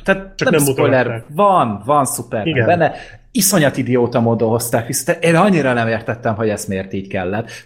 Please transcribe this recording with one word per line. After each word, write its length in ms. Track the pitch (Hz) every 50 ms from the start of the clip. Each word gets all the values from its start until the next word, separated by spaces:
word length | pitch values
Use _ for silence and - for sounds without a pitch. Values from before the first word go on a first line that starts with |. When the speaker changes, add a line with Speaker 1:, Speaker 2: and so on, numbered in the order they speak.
| -
Speaker 1:
tehát 280 | - 190 190 - - -
Speaker 2:
Csak 140 | - 156 -
Speaker 1:
nem 100 | 202 156 143
Speaker 2:
nem 100 | 139 127
Speaker 1:
spoiler, 320 | 135 151 139 127 127 123
Speaker 2:
mutogatták. 280 | 120 117 113 113 - 147
Speaker 1:
van, 460 | 160 208 202 190 175 143 117 104 98 101
van 200 | 120 147 147 139
Superman 420 | 120 - - 120 - - 113 101
Speaker 2:
Igen. 200 | 170 156 131 113
Speaker 1:
benne. 260 | 147 175 175 160 - - - - - - - - - -
Iszonyat 420 | 247 196 - 208 190 151 135 -
idióta 440 | 139 127 113 123 123 120 113 120 131
módon 280 | 113 117 117 110 117 110
hozták 380 | 113 120 117 - - 120 113
vissza, 260 | - 135 - - - 170
de 160 | 170 - 165
én 60 | 165
annyira 360 | 160 185 208 190 160 139 131 123
nem 160 | 120 113 113
értettem, 460 | 113 107 - - 113 - - 123 110
hogy 140 | 101 113 110
ezt 200 | 104 98 - -
miért 240 | 101 92 95 95 -
így 140 | 98 95 95
kellett. 420 | - 98 92 90 98 107 117 - - - -